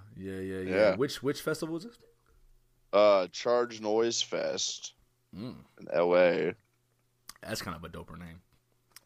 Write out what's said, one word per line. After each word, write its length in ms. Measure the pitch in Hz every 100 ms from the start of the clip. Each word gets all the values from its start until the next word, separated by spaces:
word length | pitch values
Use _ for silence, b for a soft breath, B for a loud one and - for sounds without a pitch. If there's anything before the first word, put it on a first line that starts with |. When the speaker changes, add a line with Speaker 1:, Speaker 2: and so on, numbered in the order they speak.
| 104 101
Speaker 1:
yeah, 240 | 95 95
yeah, 200 | 95 95
yeah. 160 | 92 92
Speaker 2:
Yeah. 200 | 107 95
Speaker 1:
Which, 280 | 143 -
which 180 | 135 143
festival 320 | - 156 160
was 120 | 165 220
this? 120 | - _ _ _ _ _ _ _ _ _
Speaker 2:
Uh, 340 | 98 104 98 90
Charge 480 | - 120 123 120 110
Noise 400 | 107 110 117 117
Fest 720 | - 87 78 90 - - - - _ _ _ 87
Speaker 1:
Mm. 200 | 120 76 - -
Speaker 2:
in 60 | -
L 240 | 80 87 87
A. 380 | 87 85 82 - _ _ _ _ _ _ - -
Speaker 1:
That's 200 | - 110
kind 140 | - 80
of 80 |
a 60 | 87
doper 280 | 85 - 82
name. 220 | 87 85 _ _ _ _ _ -